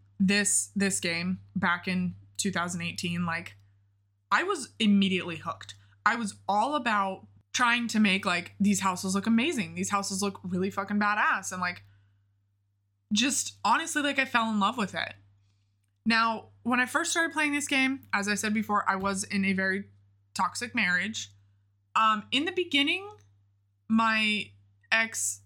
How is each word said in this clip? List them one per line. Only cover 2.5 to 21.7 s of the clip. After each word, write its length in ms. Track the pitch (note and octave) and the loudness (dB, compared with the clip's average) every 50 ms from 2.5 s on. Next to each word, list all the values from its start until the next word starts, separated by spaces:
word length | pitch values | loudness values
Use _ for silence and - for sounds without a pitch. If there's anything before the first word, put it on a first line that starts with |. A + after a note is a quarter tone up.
thousand 300 | F3+ F3 F3 F3 F3+ E3+ | -2 -2 -4 -2 -4 -6
eighteen, 440 | E3+ E3+ E3+ - - F3 F3 F3 F3 | -6 -6 -6 -6 -6 -4 -2 -2 -2
like, 300 | E3+ E3 E3+ F3 - - - _ _ _ _ _ _ _ _ _ _ _ _ _ - | -2 -4 -6 -8 -12 -18 -20 _ _ _ _ _ _ _ _ _ _ _ _ _ 2
I 140 | G3 A#3 F4 | 2 2 2
was 260 | G4 G4 C#4+ A3+ - _ | 0 -2 -4 -6 -10 _
immediately 600 | - A3+ G#3 G3+ G3 G3 F#3+ F#3 F3 - F3 E3 | 0 4 4 6 6 4 2 0 -2 -4 -6 -10
hooked. 380 | D3 - E3+ - - - - - - _ _ _ _ - | -8 -8 -10 -10 -10 -12 -18 -20 -20 _ _ _ _ 0
I 100 | G#3 A#3 | 0 0
was 200 | A#3+ A3+ F#3+ - - - | 0 -4 -8 -8 -8 -4
all 280 | - G3+ G#3 A3+ C#4 D4+ | 0 0 2 2 0 0
about 520 | D4 A#3+ A#3 G#3+ G#3 G3 F#3+ F#3+ - - - _ - _ _ - | -2 0 0 0 0 0 -2 -4 -8 -14 -20 _ -20 _ _ -2
trying 340 | - B3 A#3 A#3 A#3+ A#3 G#3+ | 0 2 2 2 2 0 0
to 100 | - G#3+ | 2 4
make, 260 | G#3+ G3 F#3 G3 G3+ | 4 4 4 2 2
like, 300 | F#3+ F3 F3 F3 - - - | 0 0 -2 -2 -6 -2 2
these 200 | G3 G#3 G3 - | 2 4 4 4
houses 340 | G3 F#3+ F3+ F3+ - F#3+ F#3 | 2 0 -2 0 -2 -2 -2
look 140 | G3 F#3+ | 0 2
amazing. 480 | A3+ A3+ A3+ B3+ F4 D#4+ A#3 G3 E3 E3 | 2 2 4 2 0 0 -2 -4 -4 -4
These 140 | F3+ F#3+ - | -6 -4 -2
houses 320 | G#3 G3+ G3 - G3 F#3+ | -2 -2 -2 -2 -4 -2
look 180 | G3+ G3 G3 - - | -4 -4 -4 -6 -8
really 260 | F3 F#3 F3+ F#3 G3+ | -4 -2 -2 -2 -2
fucking 280 | F#3+ G3 G3 G3 G#3 G#3 | -4 -6 -4 -2 0 0
badass. 520 | G#3 G#3 G#3 G#3+ C4+ D#4+ B3+ G3 F3+ - | 2 2 2 2 2 0 0 -2 -4 -6
And, 100 | F#3 F#3 | -6 -4
like, 220 | F3+ F3 F3+ - - - - _ _ _ _ _ _ _ _ _ _ _ _ _ _ _ _ _ _ _ _ _ _ - G#3+ | -4 -4 -6 -6 -16 -20 -20 _ _ _ _ _ _ _ _ _ _ _ _ _ _ _ _ _ _ _ _ _ _ -2 0
just 400 | G#3 B3 B3 - - - - - _ - | 2 2 2 0 -2 -4 -6 -10 _ 0
honestly, 360 | G#3 A#3+ D4 E4 D4+ - D4+ | 0 2 2 0 -2 -2 0
like, 160 | C#4 C#4+ C#4 | 0 0 0
I 80 | C#4 C4+ | 0 -2
fell 240 | C4+ - A#3 A3+ A3+ | 0 0 0 0 2
in 100 | G#3+ G3+ | 0 2
love 180 | G3 G#3 B3+ | 2 0 0
with 180 | B3+ G3+ F#3 F3 | -2 -4 -4 -4
it. 180 | D#3 - - - - _ _ _ _ _ _ _ _ _ _ _ _ _ _ _ _ - | -8 -8 -8 -10 -18 _ _ _ _ _ _ _ _ _ _ _ _ _ _ _ _ 0
Now, 400 | A3 A3+ A3+ A3+ A3+ A3 G#3 - - _ _ - | 2 4 4 4 2 0 -4 -8 -16 _ _ -2
when 160 | A#3 B3 B3 | 0 2 2
I 60 | B3+ | 0
first 260 | B3 - D#4 E4+ E4+ | 0 0 -2 0 0
started 220 | - F4 E4 E4 E4 | 0 0 0 0 0
playing 200 | D#4 D4+ D4 C#4+ | 0 0 0 0
this 140 | D4 C#4+ | -2 -2
game, 340 | - D4 C4+ C4 C4 C4+ C4+ - - - | 0 0 2 2 2 0 -4 -6 -4 -2
as 140 | G3+ G3 | -2 0
I 80 | G#3 G#3 | 0 -2
said 180 | G3 A3 G#3+ G#3+ | -2 0 -2 0
before, 360 | A3 G#3 - G#3 G3+ - - | 0 0 0 0 0 2 0
I 60 | G3 | 0
was 280 | F#3+ F#3+ G3 G3 F#3+ F#3+ | 0 0 -2 -2 -2 -4
in 200 | - G3+ G3 F#3+ | -2 -2 0 2
a 80 | G3 F#3+ | 2 2
very 300 | F#3 F#3+ F#3+ F#3+ G3+ G3+ - - _ _ _ _ _ _ _ - | 2 0 0 0 -2 -4 -10 -18 _ _ _ _ _ _ _ -4
toxic 400 | - F#3+ F3 - - B3 A#3 - | -2 -2 -2 -2 -6 -8 -6 -2
marriage. 560 | A#3+ G3 F3+ F3+ F3 F#3+ G#3+ A3+ - - - - _ _ _ _ _ _ _ | -2 0 0 0 0 -2 -4 -6 -8 -10 -12 -16 _ _ _ _ _ _ _